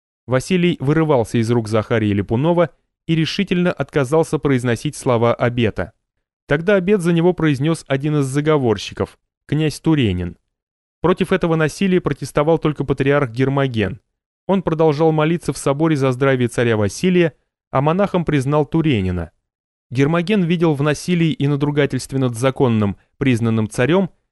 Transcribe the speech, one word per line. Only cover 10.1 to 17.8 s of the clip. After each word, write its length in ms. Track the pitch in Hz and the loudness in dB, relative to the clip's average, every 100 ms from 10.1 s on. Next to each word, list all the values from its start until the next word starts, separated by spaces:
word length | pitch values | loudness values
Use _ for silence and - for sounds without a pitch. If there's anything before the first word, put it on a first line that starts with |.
| 90 87 - _ _ _ _ _ _ | 0 -4 -10 _ _ _ _ _ _
Против 320 | 160 180 185 | 0 0 0
этого 240 | 185 175 160 | 0 0 0
насилия 440 | 156 - 196 180 | 0 0 0 0
протестовал 600 | - 143 139 - 147 160 | 0 -6 -4 -2 2 2
только 240 | 156 151 | 0 -2
патриарх 440 | 139 139 135 143 135 | -2 -2 0 0 0
Гермоген. 720 | 113 131 139 139 113 95 - _ _ _ _ - | 0 0 0 0 0 -4 -4 _ _ _ _ -2
Он 160 | 190 | -2
продолжал 480 | 170 160 160 143 160 | 0 0 2 2 2
молиться 420 | 156 151 170 - | 2 0 -2 -4
в 60 | 143 | -4
соборе 380 | - 139 160 151 | -2 0 0 2
за 160 | 135 | 0
здравие 340 | 127 139 131 120 | 0 2 2 0
царя 300 | - 120 107 | 0 0 0
Василия, 560 | 104 - 185 180 165 - _ _ _ | 0 0 0 2 2 -2 _ _ _
а 80 | 135 | -2